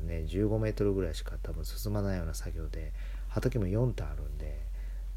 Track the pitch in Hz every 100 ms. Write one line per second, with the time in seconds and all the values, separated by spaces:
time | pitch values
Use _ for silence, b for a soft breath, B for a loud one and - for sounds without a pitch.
0 | 78 82 80 90 104 110 110 107 104 98
1 | 90 78 - - - 80 - - 107 104
2 | 98 92 82 80 - 82 78 80 80 -
3 | B B B - 131 120 92 104 123 -
4 | 76 76 73 - - - - B B B
5 | B